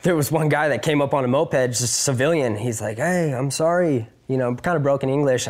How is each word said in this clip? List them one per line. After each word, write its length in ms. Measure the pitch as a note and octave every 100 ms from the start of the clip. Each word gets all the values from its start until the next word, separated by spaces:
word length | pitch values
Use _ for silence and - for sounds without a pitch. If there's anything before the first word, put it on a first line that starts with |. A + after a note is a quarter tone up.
there 140 | E3+ E3+
was 140 | C#3+
one 180 | D#3 D3+
guy 200 | C#3+ D3+
that 140 | B2
came 200 | D#3+ D3
up 120 | C#3
on 100 | D3
a 40 | B2+
moped, 240 | C3 E3 D3 B2+
just 120 | A#2+
a 40 | B2
civilian. 680 | - - B2+ C3+ E3+ B2+ G2+
He's 240 | A#2 G#2+
like, 180 | G#2 A2
Hey, 340 | D#3 F3+ E3
I'm 180 | B2+ C#3
sorry. 580 | C3 D#3+ F3 F3+ C3+ A2 _ _
You 80 | C3+
know, 180 | B2
kind 220 | B2 - E3+
of 60 |
broken 260 | C#3+ C#3 C3
English. 380 | C3+ D3 B2